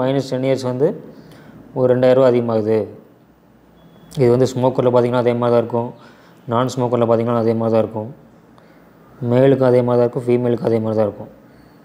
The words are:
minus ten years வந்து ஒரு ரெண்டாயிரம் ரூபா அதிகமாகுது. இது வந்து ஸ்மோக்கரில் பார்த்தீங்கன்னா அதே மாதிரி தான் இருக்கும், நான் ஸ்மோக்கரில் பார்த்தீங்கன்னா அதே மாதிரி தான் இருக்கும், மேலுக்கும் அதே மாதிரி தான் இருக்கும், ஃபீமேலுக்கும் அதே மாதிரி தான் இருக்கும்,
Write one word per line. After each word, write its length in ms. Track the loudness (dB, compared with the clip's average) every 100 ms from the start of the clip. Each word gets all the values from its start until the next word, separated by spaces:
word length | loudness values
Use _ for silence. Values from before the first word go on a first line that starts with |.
minus 300 | -2 -2 -4
ten 140 | -4 -2
years 160 | -4 -4
வந்து 180 | -4 -4 -4 -14 -20 -20 -20 -20 -20 -12 0
ஒரு 100 | 2
ரெண்டாயிரம் 260 | 4 4 4
ரூபா 100 | 4
அதிகமாகுது. 460 | 2 0 -2 0 -2 -2 -10 -20 _ _ _ _ _ _ _ _ _ -14 0
இது 80 | 2 4
வந்து 120 | 2
ஸ்மோக்கரில் 380 | 0 -2 0 2
பார்த்தீங்கன்னா 300 | 2 2 0 0
அதே 80 | 0
மாதிரி 120 | 0 0
தான் 80 |
இருக்கும், 280 | 0 -4 -6 -10 -20 -20 -20 -20 -6
நான் 200 | -2 -2
ஸ்மோக்கரில் 320 | -2 -2 0 0
பார்த்தீங்கன்னா 360 | 0 0 -2 -2
அதே 80 | -2
மாதிரி 140 | 0 0
தான் 80 | -2
இருக்கும், 240 | -6 -12 -16 -20 -20 _ -20 -20 _ _ _ _ -12 -2
மேலுக்கும் 380 | 2 4 4 4
அதே 100 | 2 2
மாதிரி 140 | 0
தான் 80 | 0
இருக்கும், 180 | -2 -2
ஃபீமேலுக்கும் 420 | 0 0 -2 -2
அதே 80 | -2
மாதிரி 140 | -2 -2
தான் 80 | -2
இருக்கும், 220 | -4 -16 -20 -20 _ _ _